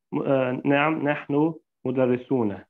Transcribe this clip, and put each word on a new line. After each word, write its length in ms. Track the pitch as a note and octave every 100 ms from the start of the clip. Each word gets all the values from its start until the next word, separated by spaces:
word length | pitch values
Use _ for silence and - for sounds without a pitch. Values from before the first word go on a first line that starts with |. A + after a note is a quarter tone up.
| _
Mü-, 140 | C#3+ -
ə, 120 | C3+ B2+ B2+
nəam, 380 | C#3+ C#3+ D3+ D#3 C#3
nəhnu 360 | D3 - C#3+ D#3+ D#3+ _ _ C3
müdərrisunə. 800 | C3 B2+ B2 - C3+ G#2+ F#2+ -